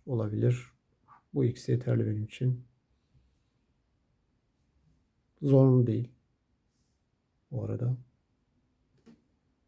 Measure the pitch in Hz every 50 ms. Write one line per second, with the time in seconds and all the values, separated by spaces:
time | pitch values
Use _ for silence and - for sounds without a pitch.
0 | - - 127 113 110 104 107 110 117 123 123 123 - - _ _ _ _ _ _
1 | _ _ - - _ _ - 147 131 120 123 - - - 127 120 - 123 120 113
2 | 110 110 107 107 107 - - - 135 127 123 123 - _ _ _ _ _ _ _
3 | _ _ _ _ _ _ _ _ _ _ _ _ _ _ _ _ _ _ _ _
4 | _ _ _ _ _ _ _ _ _ _ _ _ _ _ _ _ _ _ _ _
5 | _ _ _ _ _ _ _ - 160 139 135 135 135 135 127 127 120 117 110 117
6 | 120 - - _ _ _ _ _ _ _ _ _ _ _ _ _ _ _ _ _
7 | _ _ _ _ _ _ _ _ _ - - 113 104 104 107 107 120 123 127 123
8 | - _ _ _ _ _ _ _ _ _ _ _ _ _ _ _ _ _ _ _
9 | _ - - _ _ _ _ _ _ _ _ _ _